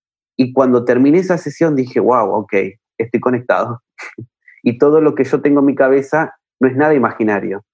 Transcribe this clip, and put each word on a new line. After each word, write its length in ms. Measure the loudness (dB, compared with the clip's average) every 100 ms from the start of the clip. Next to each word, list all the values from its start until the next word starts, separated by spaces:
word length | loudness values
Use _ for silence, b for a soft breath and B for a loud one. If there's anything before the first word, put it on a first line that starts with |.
| _ _ _ -4
Y 180 | -2
cuando 300 | 0 2 2 2
terminé 340 | 2 2 2
esa 180 | 0 -4
sesión 380 | -6 -2 -2 0
dije, 240 | -2 -2
"Wow, 340 | 0 2 0
ok, 200 | -2 -2 -4 -4 -8 _ -8
estoy 220 | -4 -2
conectado." 640 | -2 -2 -2 -2 -4 -8 _ -20
<laughs> 300 | -20 -18 -20 _ b b
Y 160 | -4 2
todo 200 | 2 4
lo 140 | 2 0
que 80 |
yo 160 | -2 0
tengo 200 | 0 2
en 60 | 2
mi 80 | 2
cabeza 600 | 2 2 0 -4 -4 -8 _ _
no 80 | -2
es 80 | 0
nada 180 | 2
imaginario 680 | 2 0 -2 -2 -2 -4 -10 -12